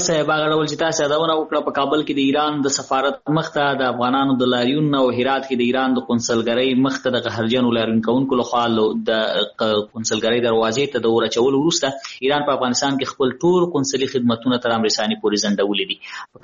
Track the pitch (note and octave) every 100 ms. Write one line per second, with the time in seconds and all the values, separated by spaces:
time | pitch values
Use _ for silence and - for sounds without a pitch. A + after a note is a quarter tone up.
0 | F3+ D#3+ D3+ D#3 D3+ D#3 D3+ D3 E3 D#3
1 | C#3+ D3+ E3 D#3 D#3 D3+ C#3+ C#3 C#3 D3+
2 | D3 C#3 C3+ D3 D3+ D3 C3+ C3+ B2+ C3
3 | C#3 - - D#3+ D3+ D3+ C#3+ C3+ B2+ A#2+
4 | B2 C3+ C#3 B2+ B2+ B2 B2 D3 D3+ C#3
5 | B2+ A#2+ B2+ C3+ C3 B2 A#2+ C3 C3 B2
6 | - A#2 A#2 A#2 A2+ A#2+ C3 B2+ C3+ C3+
7 | B2+ A#2+ A2+ A2 A2+ B2+ A#2+ A#2 A2+ A2+
8 | A2 B2+ C3+ B2 A#2 A#2+ A#2 A2 G#2+ A2+
9 | A2+ A2 G#2+ F2+ G#2+ - A2 G#2+ G#2 A2+
10 | A2 A2 A2 A#2+ A#2 A2+ A2 A#2 C#3 A#2+
11 | A2+ A2+ A2 A#2 C3 C#3 D#3+ - C3+ C3+
12 | - - C3 D3 C#3+ C3 B2+ A#2+ C#3 C3+
13 | B2+ - C3 B2 E3+ F3+ F3 D3 C3 C3
14 | C3 C3 A#2+ A2+ B2+ B2 A#2+ A2+ G#2+ G#2+
15 | A2 G#2+ G#2+ G2+ G#2 G2 G2+ G2 F#2+ -
16 | - - - -